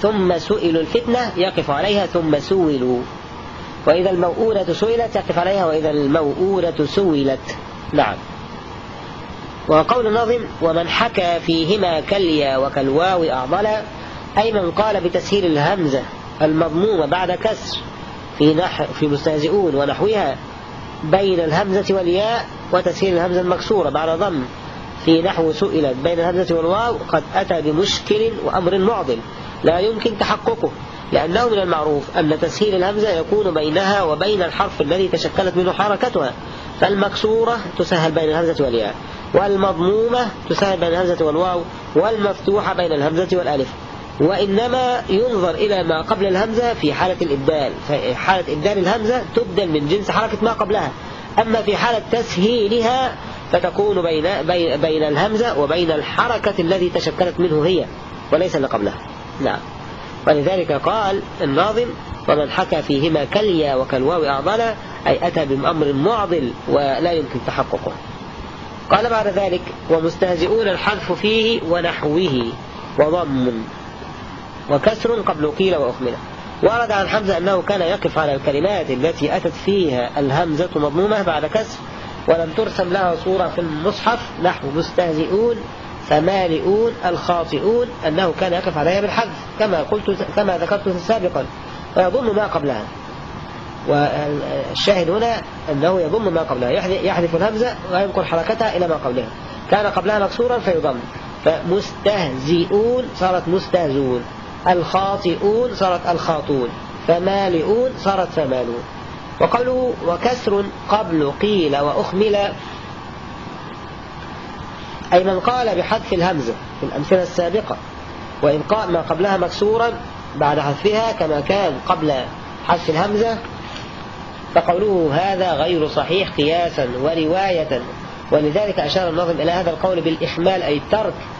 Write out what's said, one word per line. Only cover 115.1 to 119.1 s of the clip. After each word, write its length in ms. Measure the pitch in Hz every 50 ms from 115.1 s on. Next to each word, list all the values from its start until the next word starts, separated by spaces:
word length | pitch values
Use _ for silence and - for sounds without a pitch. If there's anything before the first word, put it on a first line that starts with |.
| -
أي 100 | 180 185
من 160 | 190 190 185
قال 380 | 175 240 247 254 240 220 185
بحذف 360 | 170 175 - - - - - 196
الهمزة 400 | 175 170 185 180 151 123 113 110 - - - - -
في 60 | 170
الأمثلة 380 | - - - 147 - 190 185 180
السابقة، 540 | 165 - - 175 170 180 220 214 - 107 - - - - - - - - - - - - -
وإبقاء 460 | - 147 147 151 147 - 208 220 214
ما 140 | 185 170 165
قبلها 360 | 156 -